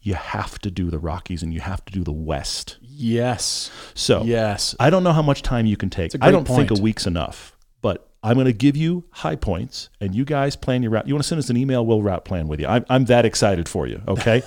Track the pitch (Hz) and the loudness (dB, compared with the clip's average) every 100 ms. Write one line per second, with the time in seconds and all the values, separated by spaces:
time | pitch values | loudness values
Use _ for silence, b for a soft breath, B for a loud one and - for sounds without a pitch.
0 | 104 87 - 104 - - 101 92 90 80 | -4 -6 -6 -8 -8 -8 -8 -4 -4 -4
1 | 80 85 - 87 82 80 90 90 - 95 | -6 -8 -8 -8 -6 -6 -6 -8 -8 -6
2 | 82 76 80 73 - - - - 120 143 | -6 -6 -4 -6 -6 -8 -10 -18 -20 -6
3 | 113 117 120 120 - - - B B - | -2 0 0 -2 -4 -6 -8 B B -8
4 | - 110 113 117 110 101 - - 127 185 | 0 2 2 0 0 -2 -4 2 4 4
5 | 180 160 151 139 - 127 113 101 98 - | 4 4 2 0 0 2 2 2 -2 -2
6 | 82 - 156 190 - 123 135 107 107 110 | -4 4 6 6 4 2 4 2 2 0
7 | - 85 65 - - _ _ _ - 90 | -2 -2 -4 -8 -20 _ _ _ -4 -4
8 | _ _ 110 120 131 110 139 139 160 175 | _ _ 0 4 4 4 2 2 0 -2
9 | 170 - 156 160 - 87 117 - - _ | -6 -8 -6 -4 -2 -4 -6 -12 -16 _
10 | 101 95 139 147 139 139 - 127 120 107 | -4 -2 -2 0 -2 -2 -2 0 0 0
11 | 120 143 143 165 135 120 135 127 117 110 | 0 -2 -2 -2 0 0 2 0 2 2
12 | 104 90 - 92 80 76 71 117 - 127 | 2 -2 -4 -4 -2 -4 0 0 2 2
13 | 127 123 117 - 110 92 85 95 67 53 | 4 4 4 4 2 2 -2 -4 -4 -6
14 | 101 95 - 113 | -4 -2 2 2